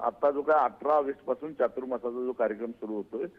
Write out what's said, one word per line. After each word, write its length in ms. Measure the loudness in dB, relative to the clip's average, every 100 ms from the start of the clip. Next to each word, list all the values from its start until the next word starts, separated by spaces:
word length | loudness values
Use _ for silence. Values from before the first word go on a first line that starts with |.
आता 300 | -4 2 2
जो 120 | 2
काय 160 | 4 4
अठरा 340 | 4 0 2
ऑगस्ट 320 | 2 2 -4
पासून 280 | -4 -4 -4
चातुर्मासाचा 720 | 0 0 0 -4 -4 -4 -4
जो 80 | -4
कार्यक्रम 380 | 0 -2 0 -6
सुरू 260 | -6 -6 -6
होतोय, 300 | -6 -6 -8